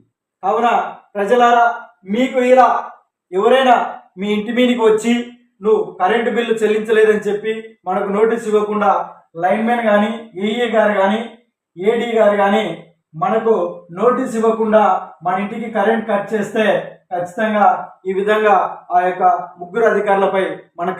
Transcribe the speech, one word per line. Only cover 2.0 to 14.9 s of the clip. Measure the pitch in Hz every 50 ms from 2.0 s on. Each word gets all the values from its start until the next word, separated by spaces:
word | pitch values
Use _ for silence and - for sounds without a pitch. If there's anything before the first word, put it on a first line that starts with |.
| 190 185 208
మీకు | 247 262 - 262 254 247 247
ఇలా | 254 254 240 - - - - - - - _ _ _ _ _ _
ఎవరైనా | 175 190 214 240 254 269 262 226 - - - - - - - _ _ 185
మీ | 202 208 214
ఇంటి | 208 202 240 233
మీదకి | 240 254 240 247 233 226 214
వచ్చి | - - - 233 240 240 - - - _ _ _ _ _ 190
నువ్వు | 214 214 - - - - -
కరెంటు | 180 202 226 233 226 - 202
బిల్లు | 240 233 226 226 220
చెల్లించలేదని | 214 202 214 220 208 226 220 220 220 214 208 202 -
చెప్పి | 202 196 208 214 220 220 220 220 - - _ _
మనకు | 185 190 202 202 202 196
నోటీస్ | 208 226 226 233 - - 214
ఇవ్వకుండా | 208 208 - 208 208 208 208 196 180 170 175 - - - _ _ _ 165 175
లైన్‌మెన్ | 185 208 220 220 233 240 233 226 208
కానీ, | 202 208 214 226 233 - - - - 185 208
ఏఈ | 220 233 240 240 214 214
గారు | 220 208 208 202 190
కానీ, | 190 202 214 233 240 - - - _ _ _ _ _ _ _
ఏడీ | 170 190 220 240 233 240 240 220 220
గారు | 208 208 208 202 196
కానీ | 202 208 220 202 165 165 - - - _ _ _ _ 151 156 180
మనకు | 196 220 220 214 226 214 185 170 175 - - - - 170 190
నోటీస్ | 220 247 - 262 254 - 226 226
ఇవ్వకుండా | 220 226 220 220 220 214 208 214 208 190